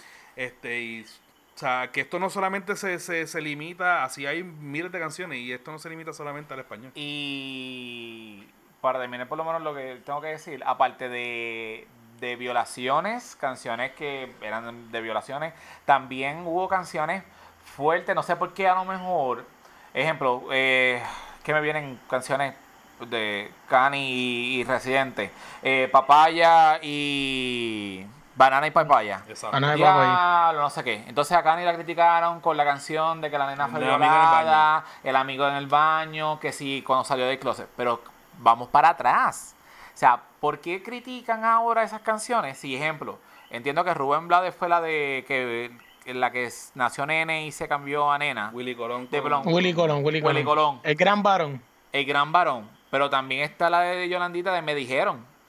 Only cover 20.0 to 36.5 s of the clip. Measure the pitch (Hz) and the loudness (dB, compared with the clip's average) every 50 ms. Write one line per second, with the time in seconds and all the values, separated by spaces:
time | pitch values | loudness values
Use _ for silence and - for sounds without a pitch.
20 | 139 160 156 139 143 127 123 131 - - 135 131 135 131 131 127 127 127 123 123 | -2 -2 -2 0 0 0 0 -2 -2 -2 0 0 2 4 4 4 4 2 2 0
21 | 113 - - - - - - - - - 151 151 151 151 151 151 147 139 123 107 | -4 -8 -12 -12 -14 -18 -18 -8 -4 -2 0 0 0 0 -2 -4 -6 -10 -12 -14
22 | - - 135 127 120 - 139 135 143 135 - - - - - - - - - - | -8 -4 -4 -4 -2 -2 -2 -2 -2 -4 -6 -12 -20 -20 -20 -20 -20 -20 -20 -18
23 | 120 117 120 113 107 104 104 101 104 - - - - - 135 127 131 139 139 139 | -10 -6 -4 -2 -2 -2 -2 -4 -6 -8 -14 -18 -2 2 4 6 6 4 2 0
24 | 135 135 127 127 123 123 120 120 120 123 131 123 117 123 127 117 - 127 131 135 | -2 -2 -2 -2 -2 -2 -2 -2 -2 -2 -2 -2 0 0 -2 -2 0 2 2 2
25 | 135 127 110 - 101 90 - - - - - - - 135 135 131 131 127 - 135 | 2 0 -2 -6 -6 -6 -8 -14 -18 -18 -12 -4 0 2 2 2 4 6 6 6
26 | 131 - 143 151 160 165 165 170 165 165 165 165 160 156 156 165 160 147 147 143 | 6 8 8 8 8 8 6 6 8 8 8 8 8 6 4 2 -2 -6 -4 -2
27 | 147 143 143 139 139 135 131 131 127 127 123 120 117 113 110 107 101 101 95 92 | -2 -2 -2 -2 -2 -2 -2 -2 -2 -2 -2 -2 -4 -4 -4 -6 -6 -8 -8 -10
28 | 98 104 120 147 - - - 131 131 135 131 139 151 156 151 170 156 151 139 117 | -12 -16 -18 -20 -20 -4 2 4 6 6 6 4 2 2 2 2 4 6 4 4
29 | 107 104 98 95 101 - 107 - - 110 - 135 139 147 151 151 175 185 190 185 | 4 2 -4 -6 -8 -12 -14 -12 -6 -4 -2 0 2 2 4 6 6 6 6 6
30 | 185 185 185 180 175 175 175 170 170 165 160 147 147 143 - 165 127 123 110 104 | 6 4 4 4 4 4 4 4 4 2 2 2 0 -2 -2 -4 -4 -4 -4 -6
31 | 113 - 117 135 143 - 180 170 151 156 160 175 175 175 170 165 165 165 165 165 | -8 -4 -2 -2 0 2 2 4 4 4 2 2 2 0 0 -2 -4 -2 2 4
32 | 170 170 170 170 170 170 170 165 - 170 156 147 147 143 139 135 - - 156 156 | 6 6 6 4 2 0 -2 0 0 0 2 2 2 2 0 0 -2 -4 -2 0
33 | 160 160 165 160 156 147 147 143 139 139 139 139 143 135 120 151 131 131 131 - | 0 0 -2 -2 -4 -4 -2 -2 -2 -2 -2 -2 -4 -2 -2 0 0 2 2 4
34 | 151 151 160 160 160 165 165 160 160 160 156 156 156 156 156 156 - - - - | 6 6 6 8 8 8 6 6 6 6 6 6 6 6 4 2 0 -6 -14 -8
35 | - 139 131 131 135 135 135 131 143 139 143 139 143 135 143 147 156 156 160 160 | -2 0 2 2 2 0 0 0 0 2 0 -2 0 2 4 4 4 4 4 2
36 | 160 156 156 156 156 156 151 151 - 143 | -2 -4 -6 -4 -4 -4 -4 -4 -6 -6